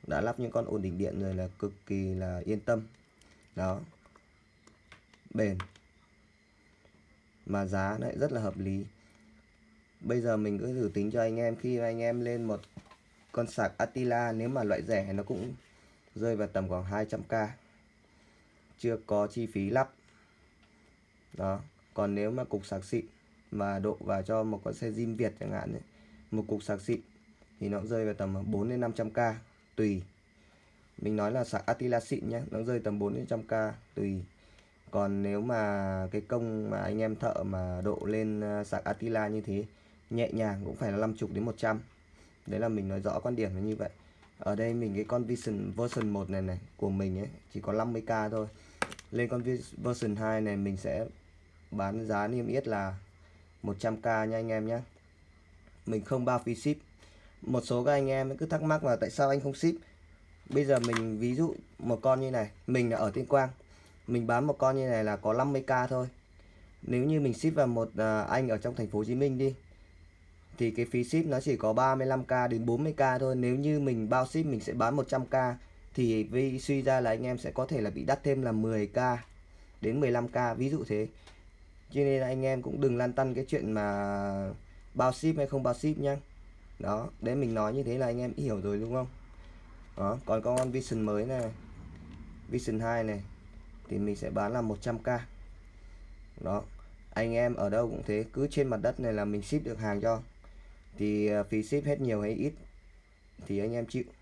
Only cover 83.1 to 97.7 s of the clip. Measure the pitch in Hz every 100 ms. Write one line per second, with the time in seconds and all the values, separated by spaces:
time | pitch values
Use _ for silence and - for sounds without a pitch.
83.1 | 123 131 123 135 123 107 107 104 101 101
84.1 | 101 101 98 95 - - - - - 127
85.1 | 127 160 160 139 139 127 - 151 151 139
86.1 | 139 - - - - - - 98 107 113
87.1 | - 117 135 120 113 107 131 117 123 123
88.1 | 120 123 - 139 104 101 101 113 127 127
89.1 | - - - - - - - - - 98
90.1 | 123 - 113 120 127 131 131 - 113 107
91.1 | 104 120 127 113 113 - - - - -
92.1 | - - - - 123 - 110 113 117 110
93.1 | 101 98 - - - - - - 98 104
94.1 | 101 110 104 104 120 113 101 120 113 -
95.1 | 123 123 - - - - - - - -
96.1 | - - - - 101 98 - - - -
97.1 | - 113 117 123 120 101